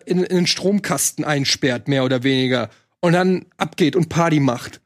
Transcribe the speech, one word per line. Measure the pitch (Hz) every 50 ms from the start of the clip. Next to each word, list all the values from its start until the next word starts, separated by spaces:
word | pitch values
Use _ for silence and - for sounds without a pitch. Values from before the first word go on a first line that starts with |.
| -
in, | - 185 180 180
in | - 185
den | 180 175
Stromkasten | - - - - 185 208 202 - - 160 139 - - - - 151
einsperrt, | 147 151 139 135 - - - - 135 120 117 - 143
mehr | 139 135 131
oder | 127 131 123 120
weniger. | 135 135 131 131 127 127 123 110 104 - _ _ _ _ -
Und | - 175 165
dann | 180 185 185 185 180 - _ _ -
abgeht | 196 160 - - 190 143 -
und | 180 165 -
Party | - 165 170 170 160 151
macht. | 139 131 120 120 - - - - _